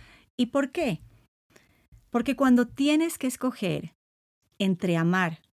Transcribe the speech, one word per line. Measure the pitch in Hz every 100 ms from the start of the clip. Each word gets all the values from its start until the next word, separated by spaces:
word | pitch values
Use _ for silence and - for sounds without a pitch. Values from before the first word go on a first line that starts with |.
| - - _ -
¿Y | 240
por | 277 269
qué? | 349 277 160 - - _ _ _ - _ _ _ - _
Porque | 233 240 269
cuando | 262 247 247
tienes | - 277 302 330 -
que | 262
escoger | - 254 - 190 147 165 _ _ _ _ _ _ -
entre | 196 175 185 170
amar | 165 185 170 165 _